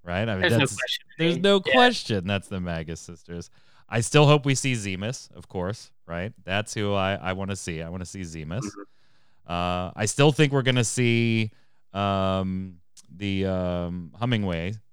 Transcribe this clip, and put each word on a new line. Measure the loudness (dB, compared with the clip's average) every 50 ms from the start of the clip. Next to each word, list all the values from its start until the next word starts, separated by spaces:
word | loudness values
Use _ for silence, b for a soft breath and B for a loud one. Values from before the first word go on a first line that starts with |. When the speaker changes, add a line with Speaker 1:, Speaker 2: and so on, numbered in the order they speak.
| -8
Speaker 1:
right? | -4 -2 0 0
I | 0 0
mean, | 2 2
Speaker 2:
There's | 4 4
no | 4
Speaker 1:
that's, | 2 2 0
Speaker 2:
question. | -4 -6 -6 -6 -8 -8 -10 -4 0
Speaker 1:
there's | 0 0 2 2
no | 4 4 4 4 4
Speaker 2:
Yeah. | 4 6
Speaker 1:
question | 6 6 6 4 2 -2 -2 -2 -2 0
that's | 0 -2 -2 -4 -6
the | -6 -6
Magus | -4 -4 -4 -4 -6 -6 -10 -10
sisters. | -12 -14 -18 -18 -14 -12 -10 -10 -10 -12 -16 -20 -20 -20 -20 -20 -10 -4
I | -2 -2
still | 0 4 6 6 8
hope | 8 6 6 4
we | 2 0
see | 0 0 0 -2
Zemus, | -2 -2 -4 -4 -4 -4 -6 -6 -8 -12 -18 -20
of | -20 -16 -10
course, | -6 -4 -4 -4 -6 -8 -12 -18 -20 -20 -12
right? | -8 -6 -6 -6 -6 -10 -10 -6
That's | -2 -2 -2 -2 -2 -4
who | -4 -2 0 0
I, | 2 2 0 0
I | -2 -4 -4 -4
wanna | -4 -4 -6 -6
see. | -6 -6 -6 -6 -6 -8
I | -8
wanna | -8 -8 -10
see | -10 -10 -10 -10
Zemus. | -10 -10 -10 -8 -6 -6 -6 -6
Speaker 3:
Mm-hmm. | -8 -10 -12 -16 -20 -20 -20 -20 -20 -20 -20 -20 -20 -20 -18 -10 -6 -4
Speaker 1:
Uh, | -2 0 0 0 -2 -4 -6 -4
I | -4 -4
still | -2 2 4 4 6 6
think | 4 4 4 4
we're | 2 2
gonna | 2 2 2 2
see, | 0 0 2 2 4 4 4 4 4 2 2 0 -2 -4 -12 -20 -20 -20 -20 -20 -10 -4
um, | -2 0 0 2 2 2 2 0 0 0 -2 -4 -4 -6 -8 -12 -18 -20 -20 -20 -20 -20 -20 -12
the, | -6 -4 -2 0 0 0
um, | 0 0 0 0 -2 -2 -2 -4 -4 -6 -8 -10 -12 -8 -6
Hummingway. | -2 0 0 0 0 0 -2 -2 -4 -6 -8 -10 -12 -20